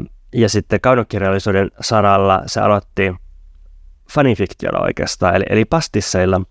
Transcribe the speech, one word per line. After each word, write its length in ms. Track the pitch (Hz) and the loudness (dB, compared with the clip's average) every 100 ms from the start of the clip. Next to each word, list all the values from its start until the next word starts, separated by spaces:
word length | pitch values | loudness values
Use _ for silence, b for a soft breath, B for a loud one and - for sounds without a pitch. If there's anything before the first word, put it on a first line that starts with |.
| - - - | -2 -14 -8
ja 160 | 127 110 | 0 0
sitten 320 | 107 - 101 | 0 -2 0
kaunokirjallisuuden 880 | 127 127 110 101 98 98 107 95 98 - | 2 0 0 -2 -2 0 0 0 0 -4
saralla 640 | - 110 101 98 98 95 117 | -2 2 4 4 4 2 0
se 160 | - | -2
aloitti 540 | 104 101 - - 95 90 - - - - - - - - - | 0 0 -2 -4 -2 -4 -14 -20 -20 -20 -20 -20 -20 -20 -6
fanifiktiolla 680 | - 139 104 95 - - 50 | 0 2 0 -2 -4 -6 -2
oikeastaan, 560 | - - - - 90 92 | -4 -4 -6 -2 0 0
eli, 100 | - | 0
eli 160 | 104 110 | 0 0
pastisseilla. 760 | 165 - 110 - 95 92 92 90 | -2 -2 -4 -2 0 0 0 -2